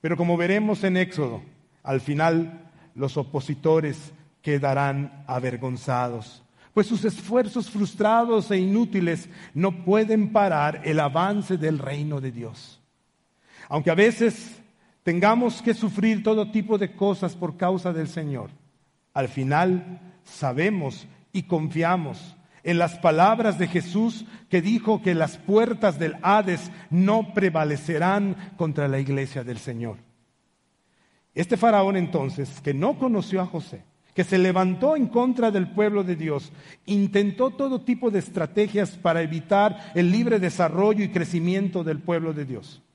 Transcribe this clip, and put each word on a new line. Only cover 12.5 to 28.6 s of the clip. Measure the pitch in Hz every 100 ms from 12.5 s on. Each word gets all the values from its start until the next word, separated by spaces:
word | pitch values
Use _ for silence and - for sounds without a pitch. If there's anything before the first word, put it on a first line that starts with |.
| 107 - - _ _ _ _ _ _ _ - -
Aunque | 156 170
a |
veces | 165 214 220 226 - - - _ _ _ _
tengamos | - 170 202 233 240 233
que | 233
sufrir | - 214 202 220 214
todo | 220 220 208
tipo | 220 214 208
de | 196 -
cosas | 196 185 180 -
por | 175 -
causa | 180 185 180
del | 160 147
Señor, | 170 151 131 101 - _ _ _ _ _
al | - 127
final | - 131 147 185 185 175 - - -
sabemos | - - 139 127 185 202 143 - - - _
y | 190
confiamos | - 180 160 160 165 180 151 - - - _ _
en | - 170
las | 170 170
palabras | 175 156 190 226 220 160
de | 165
Jesús | 175 - 202 226 - - - -
que | 180
dijo | 175 226 220 214
que | 196
las | 170 156 -
puertas | - 208 226 226 208 143
del | 160 -
Hades | 175 208 190 170 - - -
no | 170 190 220 214
prevalecerán | - 190 160 151 147 151 156 175 202 202 - -
contra | -